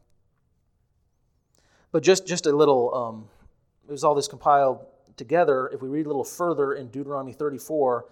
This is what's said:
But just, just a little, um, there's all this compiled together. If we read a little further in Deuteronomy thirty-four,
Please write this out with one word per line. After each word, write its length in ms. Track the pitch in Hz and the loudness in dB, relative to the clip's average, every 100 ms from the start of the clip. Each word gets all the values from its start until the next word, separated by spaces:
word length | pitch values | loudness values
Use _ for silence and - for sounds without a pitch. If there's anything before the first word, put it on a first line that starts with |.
| _ _ _ _ _ _ _ _ _ _ _ _ _ _ _ _ _ _ _ | _ _ _ _ _ _ _ _ _ _ _ _ _ _ _ _ _ _ _
But 120 | 165 | 0
just, 220 | 180 190 196 | 4 2 2
just 200 | 175 151 | -4 0
a 60 | |
little, 420 | 147 151 135 120 131 | 4 6 4 2 -2
um, 340 | 117 110 113 _ _ _ _ _ - | -6 -10 -18 _ _ _ _ _ -16
there's 160 | 143 | -2
all 120 | 151 147 | 2 2
this 120 | 139 | 0
compiled 580 | 131 156 143 139 120 - _ _ - | -2 2 4 4 0 -8 _ _ -16
together. 500 | 120 165 165 131 131 | -2 2 2 2 -2
If 80 | 135 | -8
we 80 | 131 | -6
read 160 | 147 151 | -6 -4
a 40 | |
little 140 | 139 | -4
further 500 | 117 - 175 147 139 | -6 -4 -4 -2 -2
in 140 | 139 131 | -4 -10
Deuteronomy 460 | 131 139 143 135 | -12 -8 -8 -8
thirty-four, 720 | 117 151 135 - 156 131 120 117 | -6 -6 -6 -6 0 0 0 -4